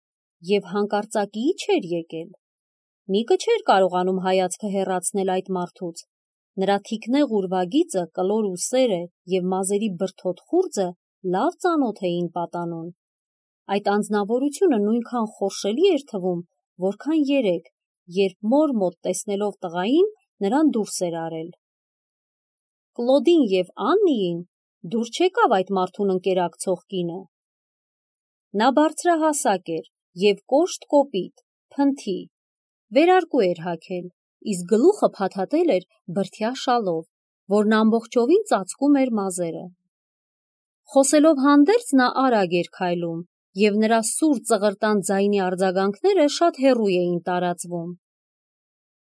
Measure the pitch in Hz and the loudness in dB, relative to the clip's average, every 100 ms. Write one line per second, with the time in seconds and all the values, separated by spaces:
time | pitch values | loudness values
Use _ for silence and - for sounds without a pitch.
0 | _ _ _ _ 170 202 190 202 208 208 | _ _ _ _ -4 -2 -2 -4 -2 -4
1 | 214 214 202 214 262 392 - 370 185 170 | -4 -4 -4 -4 -4 -2 -2 -2 -2 -6
2 | 165 160 165 - _ _ _ _ _ _ | -6 -10 -12 -18 _ _ _ _ _ _
3 | - 196 233 370 - 453 - 202 190 180 | -4 -2 2 0 0 0 2 4 2 0
4 | 180 190 185 190 185 - 214 196 190 185 | -2 -2 0 0 -2 -4 -6 -4 -4 -4
5 | - 202 190 185 190 185 175 - 175 165 | -4 -4 -2 -2 -4 -6 -6 -10 -12 -12
6 | - _ _ _ _ - 190 202 - 220 | -18 _ _ _ _ -4 0 -2 -2 -8
7 | 214 269 285 214 185 185 180 269 349 190 | -2 0 0 0 -2 -2 0 0 0 -2
8 | 170 - 185 220 208 180 - 254 254 175 | -4 -4 -2 0 -2 -4 -2 0 0 0
9 | 175 _ - 185 180 185 196 202 220 175 | -6 _ -4 -2 0 -2 -2 -2 -2 -4
10 | 190 - 185 180 _ 339 370 - 180 180 | -6 -6 -6 -8 _ -2 0 -2 -4 -6
11 | _ _ 185 180 277 - 370 330 254 202 | _ _ -4 -2 -2 -2 -2 0 0 -2
12 | 185 175 175 175 170 175 170 165 165 - | -4 -2 -4 -6 -8 -6 -8 -8 -10 -16
13 | _ _ _ _ _ _ - 202 202 208 | _ _ _ _ _ _ -6 -4 0 0
14 | 196 208 202 240 285 285 392 233 202 240 | 0 -2 0 -2 -2 0 2 2 2 0
15 | 233 247 220 - 196 - 202 226 392 302 | -2 -4 -6 -4 -6 -4 -4 2 2 2
16 | - 202 180 175 175 _ _ - 185 202 | -2 -6 -4 -4 -6 _ _ -6 -6 -4
17 | 277 320 269 285 214 170 - _ _ _ | -2 0 2 0 0 -2 -6 _ _ _
18 | - 175 190 - 214 277 311 233 185 175 | -8 -2 -2 -2 0 2 2 0 -2 -4
19 | 180 180 - 202 208 196 185 170 190 294 | -6 -6 -4 -4 -4 -6 -8 -4 0 2
20 | 415 427 _ - 196 262 311 220 196 - | 2 -2 _ -6 -2 2 2 2 -2 -4
21 | 180 165 165 165 165 - _ _ _ _ | -4 -4 -6 -8 -10 -14 _ _ _ _
22 | _ _ _ _ _ _ _ _ _ - | _ _ _ _ _ _ _ _ _ -4
23 | 240 277 285 339 233 190 180 - 214 370 | 2 2 4 4 4 2 -2 -4 0 2
24 | 392 247 180 170 175 _ _ _ 175 226 | 2 2 0 -4 -8 _ _ _ -6 -4
25 | 233 - 359 480 415 202 185 196 185 - | -4 0 0 2 2 2 0 -2 -4 -2
26 | 202 185 196 185 175 - - 180 _ 190 | -2 -2 0 0 -2 -4 -6 -6 _ -6
27 | 170 175 190 _ _ _ _ _ _ _ | -6 -8 -14 _ _ _ _ _ _ _
28 | _ _ _ _ _ 202 240 269 311 311 | _ _ _ _ _ -2 0 2 2 0
29 | 349 330 311 302 254 190 185 160 - _ | 0 2 2 0 0 -2 -2 -8 -8 _
30 | _ 175 208 190 - 269 370 - - 294 | _ -2 0 0 0 0 0 -4 0 0
31 | 277 196 175 _ _ _ _ - 277 277 | 2 -2 -6 _ _ _ _ -2 0 -2
32 | 214 185 180 _ _ _ _ _ _ 220 | -4 -8 -8 _ _ _ _ _ _ 2
33 | 349 370 359 277 185 170 175 170 - 180 | 4 4 2 0 0 0 -6 -8 -8 -10
34 | 180 - _ _ - 185 175 214 311 - | -10 -16 _ _ -8 -6 0 2 4 4
35 | 214 - 190 196 185 302 349 185 - _ | 0 0 -4 -4 -2 0 2 0 -2 _
36 | - 180 185 - 214 262 - 240 196 165 | -8 -6 -6 -4 -6 -4 -2 0 0 -4
37 | 165 _ _ _ - 202 208 220 220 226 | -6 _ _ _ -2 0 2 4 4 2
38 | 226 247 240 381 427 220 185 - 285 285 | 0 0 2 2 2 -2 -2 -2 2 4
39 | 262 220 190 180 170 165 180 180 _ _ | 2 0 -2 -4 -6 -6 -12 -18 _ _
40 | _ _ _ _ _ _ _ _ - 269 | _ _ _ _ _ _ _ _ -2 2
41 | 269 302 311 285 269 285 294 466 - 262 | 4 4 4 4 4 6 6 4 2 2
42 | 247 - 262 226 185 175 170 - 180 175 | 2 2 2 2 2 0 -2 -4 -4 -2
43 | 170 165 170 _ _ 190 214 208 220 226 | -4 -6 -10 _ _ 0 2 2 2 2
44 | 220 - 320 247 - 220 208 196 214 208 | 0 0 0 0 0 0 0 0 0 0
45 | 180 196 202 202 185 180 190 180 196 202 | 0 0 0 0 0 0 0 0 -2 0
46 | 370 392 294 - 339 330 269 240 208 180 | 0 4 2 2 0 2 2 2 2 0
47 | 175 175 175 180 180 175 175 175 170 175 | 0 -2 -2 -2 -2 -4 -8 -10 -10 -14
48 | _ _ _ _ _ _ _ _ _ _ | _ _ _ _ _ _ _ _ _ _